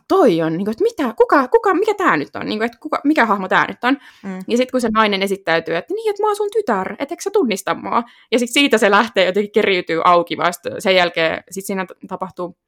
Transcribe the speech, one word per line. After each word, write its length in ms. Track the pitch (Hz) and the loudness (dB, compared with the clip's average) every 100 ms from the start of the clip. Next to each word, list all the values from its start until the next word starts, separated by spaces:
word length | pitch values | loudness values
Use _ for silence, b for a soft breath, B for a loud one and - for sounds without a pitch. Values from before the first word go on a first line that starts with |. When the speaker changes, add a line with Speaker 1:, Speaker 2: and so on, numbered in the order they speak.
| - | 0
Speaker 1:
toi 340 | 381 294 165 | 4 4 4
on? 120 | 160 165 | 0 -2
Niinku, 140 | 202 | -4
että 120 | 226 | -2
mitä, 300 | 453 466 269 - | -2 -2 -4 0
kuka, 300 | 494 302 254 | 2 2 4
kuka, 260 | 466 427 | 2 2
mikä 200 | 339 427 | 0 0
tää 240 | 403 339 160 | 0 0 0
nyt 180 | - - | -2 -8
on? 100 | 175 | -6
Niinku, 200 | 214 233 | -4 -4
että 120 | - | -6
kuka, 200 | 311 - | -8 -4
mikä 220 | 285 311 226 | 0 2 2
hahmo 220 | 202 190 | 0 0
tää 200 | 190 147 | 0 0
nyt 160 | 190 | -2
on? 140 | 240 269 B B | -2 -2 B B
Speaker 2:
Mm. 160 | 202 185 185 | -12 -10 -4
Speaker 1:
Ja 100 | 233 | -2
sit 140 | 254 | 0
kun 100 | 254 | -2
se 80 | 226 | -2
nainen 300 | 220 214 196 | 2 2 2
esittäytyy, 520 | 196 190 - 165 165 165 | -2 -2 -2 -2 0 -4
että 180 | - | -4
niin, 160 | 403 440 | -6 -4
että 140 | 403 | -2
mä 40 | 427 | -2
oon 80 | 415 | -2
sun 140 | 415 | -2
tytär, 420 | 440 370 196 185 202 | -2 0 -2 -4 -6
et 120 | 277 | -8
eikö 120 | 330 | -8
sä 60 | 392 | -4
tunnista 420 | 427 269 190 - 170 | 0 0 -2 -4 -6
mua? 280 | 196 233 240 b b | -2 -2 -2 b b
Ja 80 | 233 | -2
sit 100 | 240 | 0
siitä 260 | 285 285 247 | 0 2 4
se 140 | 202 | 4
lähtee 340 | 202 220 - 180 | 4 2 2 2
jotenkin 260 | 190 202 | 2 0
keriytyy 500 | 220 202 180 175 165 180 | 0 2 0 0 0 4
auki 320 | 175 170 - | 4 2 -2
vasta. 320 | 165 185 - - | -2 -2 -8 -4
Sen 160 | 202 185 | 2 2
jälkeen 480 | 175 170 160 - - | 2 0 -2 -2 -8
sit 140 | 190 190 | -12 -8
siinä 200 | 190 180 | -6 -8
t-, 220 | - 196 | -12 -14
tapahtuu, 500 | 185 185 - 180 - | -12 -12 -10 -12 -12